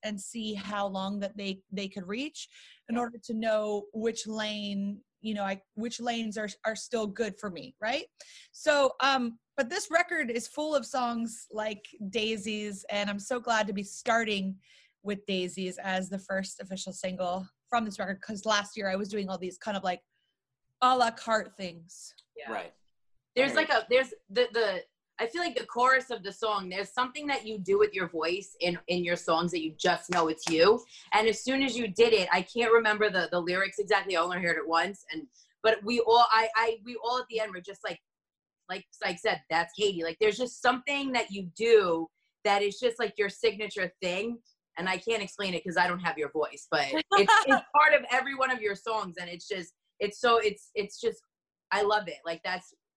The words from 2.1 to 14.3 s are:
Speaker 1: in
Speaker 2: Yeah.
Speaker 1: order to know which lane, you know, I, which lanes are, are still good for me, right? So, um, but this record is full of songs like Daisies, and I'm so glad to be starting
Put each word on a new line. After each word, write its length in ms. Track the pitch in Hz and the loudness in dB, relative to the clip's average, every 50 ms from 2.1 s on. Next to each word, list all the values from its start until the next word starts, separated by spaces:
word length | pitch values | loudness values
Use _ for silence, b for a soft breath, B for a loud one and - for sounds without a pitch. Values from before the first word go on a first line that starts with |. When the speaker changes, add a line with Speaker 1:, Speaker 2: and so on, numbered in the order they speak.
| 208 240 285 320 - - - - B B B B B B B B | -6 -6 -6 -8 -10 -14 -18 -18 B B B B B B B B
Speaker 1:
in 60 | 226 | -4
Speaker 2:
Yeah. 60 | 240 | -4
Speaker 1:
order 160 | 240 240 240 233 - | -4 -4 -8 -10 -10
to 80 | - 226 | -8 -6
know 540 | 220 226 226 214 214 214 208 208 208 202 - - | -2 0 0 0 0 0 0 -2 -4 -6 -8 -6
which 340 | 220 220 226 220 - - | -4 -2 -2 -2 -4 -6
lane, 760 | 214 220 220 214 214 214 208 208 202 202 196 196 202 202 202 - _ _ _ | -6 -6 -4 -4 -4 -4 -6 -6 -4 -4 -4 -4 -4 -6 -8 -12 _ _ _
you 120 | - 220 214 | -6 -4 -4
know, 80 | 208 196 | -2 -2
I, 200 | 190 196 196 - _ _ | -2 -4 -6 -8 _ _
which 240 | 214 226 240 233 - | -8 -8 -6 -6 -6
lanes 380 | 233 247 233 233 226 214 196 | -4 -4 -2 -2 -4 -4 -4
are, 120 | 220 214 202 - - - | -6 -6 -8 -8 -6 -6
are 100 | 220 220 | -6 -6
still 320 | - - - - 226 214 | -6 -6 -4 -4 -2 -2
good 320 | 208 190 233 233 208 196 - | -2 -4 -4 -4 -4 -6 -8
for 100 | - 202 | -10 -10
me, 240 | 170 156 - - - - | -10 -10 -14 -16 -12 -8
right? 260 | 214 220 262 311 427 - _ - B B B B B B B | -4 -4 -4 -4 -6 -8 _ -20 B B B B B B B
So, 400 | - - 302 294 285 277 254 - - | -2 2 4 6 6 6 4 2 2
um, 380 | 262 277 269 262 240 233 233 - _ _ _ | 2 4 4 2 0 -2 -6 -8 _ _ _
but 120 | - 269 233 | -4 -2 -2
this 200 | 349 359 - - | -2 -6 -2 2
record 380 | 311 339 349 349 349 320 285 233 | 2 2 2 2 0 -2 -2 -2
is 160 | 226 240 220 | -4 -4 -6
full 280 | - - 294 302 311 302 | -6 -4 -4 0 0 0
of 100 | 277 226 | 0 0
songs 600 | - - 262 247 240 233 226 233 226 - - - - | -2 -2 -2 0 0 -2 -2 -4 -6 -8 -10 -16 -10
like 340 | - 214 214 220 208 208 - - - - 208 190 | -6 -6 -4 -4 -6 -8 -12 -18 -14 -12 -8 -4
Daisies, 760 | 190 226 214 220 226 208 196 220 214 214 208 208 196 196 - - | -2 -2 0 0 -2 -2 -4 -4 -4 -4 -4 -6 -8 -10 -8 -6
and 200 | 208 202 202 208 | -4 -2 -2 -2
I'm 100 | 202 202 | -4 -6
so 200 | 196 - 262 240 | -6 -6 -6 -4
glad 280 | - 240 226 214 214 | -2 0 2 2 2
to 60 | 202 202 | 0 -2
be 100 | 202 196 | -6 -6
starting 760 | - - - - 247 226 226 226 214 | -8 -10 -6 0 0 2 2 2 0